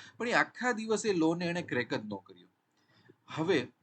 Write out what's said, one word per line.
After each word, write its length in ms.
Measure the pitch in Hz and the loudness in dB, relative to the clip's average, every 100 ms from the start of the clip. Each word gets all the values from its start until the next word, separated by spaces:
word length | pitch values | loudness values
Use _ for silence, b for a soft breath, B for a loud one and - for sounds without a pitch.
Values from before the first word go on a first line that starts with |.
| B - | B -8
પણ 100 | 240 | 0
એ 40 | |
આખા 400 | 170 - - 247 | 2 2 0 -2
દિવસે 400 | 220 220 208 220 | -2 0 0 2
લોને 340 | 180 160 170 175 | 2 2 2 -2
એણે 160 | 175 | -4
ક્રેક 320 | 156 127 113 | -2 -2 -2
જ 100 | 131 | -4
ન 40 | 107 | -4
કર્યો. 400 | 101 - 90 87 _ _ _ b b b - - | -10 -12 -20 -20 _ _ _ b b b -20 -14
હવે 400 | - 165 160 - _ | -6 2 2 0 _